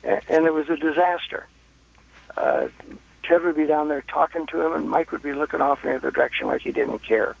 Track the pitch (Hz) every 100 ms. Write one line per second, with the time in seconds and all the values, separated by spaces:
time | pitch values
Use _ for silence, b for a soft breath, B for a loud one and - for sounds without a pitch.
0 | - 98 - 160 160 156 147 160 160 151
1 | 180 175 - - - _ _ _ _ _
2 | _ - - - - - - - - -
3 | _ _ - 170 170 156 151 151 151 143
4 | - 151 160 170 156 165 160 160 147 151
5 | 165 165 147 143 151 165 143 139 - 131
6 | 135 135 131 - - 131 - - 123 110
7 | - 110 104 -